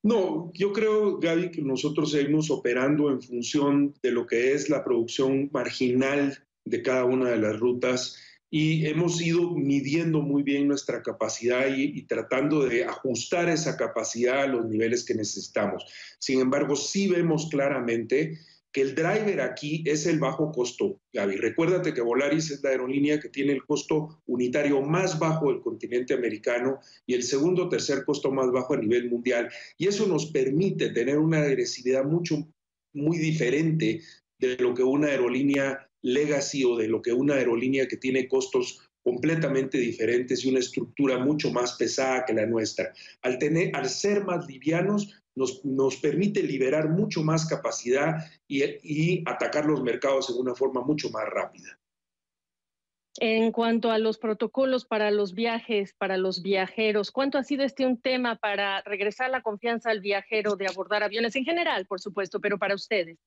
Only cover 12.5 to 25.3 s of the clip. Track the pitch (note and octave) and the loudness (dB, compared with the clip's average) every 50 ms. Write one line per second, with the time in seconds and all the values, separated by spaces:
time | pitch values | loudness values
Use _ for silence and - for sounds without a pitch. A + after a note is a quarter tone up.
12.5 | D#3 D3+ C#3 B2 A#2 A#2 - - - - - C3+ A#2+ A2+ - - - F3 E3+ E3+ | 2 2 2 2 2 0 0 -2 -4 -4 -4 -4 -4 -4 -2 -2 0 0 2 2
13.5 | E3 D#3 D#3 D3 B2 - B2 A2 - A#2 A2 A2 - A#2 A#2+ B2+ C3 C#3 C#3 C3+ | 0 0 0 -2 -2 -2 -4 -2 -2 -4 -4 -4 -2 0 2 2 2 2 2 0
14.5 | C3 A#2+ A2+ A2 G#2+ G#2+ A2+ A2+ A#2+ A#2 - - A#2 A2+ G#2+ - - G2+ - - | 0 0 0 0 0 0 2 2 2 0 0 -2 -2 -2 -2 -4 -6 -8 -10 -6
15.5 | - A2+ G#2 G2 F#2 F2+ - - - - - - - _ - - C3+ C3 C3 B2+ | -2 -2 0 0 -2 -4 -10 -14 -18 -20 -20 -20 -14 _ -4 0 2 2 2 2
16.5 | C3+ C#3+ D3 - D3 C#3 - - - G3 G3 F#3+ F3+ E3+ E3+ E3 D#3 C#3+ - - | 2 2 2 0 0 -2 -2 -2 -2 0 2 2 2 2 4 2 2 0 0 -2
17.5 | - C#3 C#3 C#3 C#3+ C3 A#2+ A#2+ A#2 A#2 A2+ G#2+ B2+ C#3 D#3+ - - - - - | 0 0 0 0 0 -2 -2 0 -2 -2 0 0 0 0 0 0 -6 -10 -16 -20
18.5 | - _ _ _ _ G3+ - - - D3+ D#3+ E3+ G3+ A3 G#3+ G#3 F3 C#3+ B2+ B2 | -20 _ _ _ _ 0 0 0 2 0 0 0 0 2 2 0 0 0 -2 -2
19.5 | - - D3 D3 D#3 E3 - D3 D3+ D#3 - F3 D#3+ D3+ C3+ C3 C#3 - D#3 C3+ | -4 -6 -6 -4 -4 -2 0 0 0 0 2 2 2 2 2 0 0 0 -2 -2
20.5 | - B2+ A#2+ A#2+ - - G#2+ G2 - _ _ _ - A#2 G2+ G2 F#2+ G2 A#2 A2+ | 0 -2 -2 -4 -2 -2 -2 -2 -2 _ _ _ -4 -2 -2 0 0 0 -2 -2
21.5 | A2+ - E3 E3+ F#3 F3 D#3+ D#3+ D3 B2+ A#2 A#2 A#2+ C3 C#3 C#3+ D3+ D#3+ D#3 - | 0 2 2 2 2 2 0 -2 -2 -2 0 0 2 2 2 2 0 0 0 -2
22.5 | C#3 C3+ - C#3 C3 B2+ B2+ B2+ C3+ C#3+ C#3+ D3 D3+ D3+ - - - C#3 C#3 C#3+ | -6 -4 -2 0 0 0 0 -2 0 2 2 2 2 0 -2 -6 -6 -2 0 0
23.5 | C#3+ C3 - - D3+ C#3 - - D#3 D3+ D3+ - - _ _ - B2+ A#2+ B2 B2 | 0 0 0 -2 -2 -2 0 0 0 0 0 -4 -12 _ _ -4 -2 0 0 0
24.5 | B2+ D3+ D3 C#3+ C#3+ C3+ C3+ D3 D#3+ F3+ F#3+ F3+ D#3+ D#3 E3 D#3+ | 0 0 2 2 2 2 2 2 2 2 2 0 0 0 0 0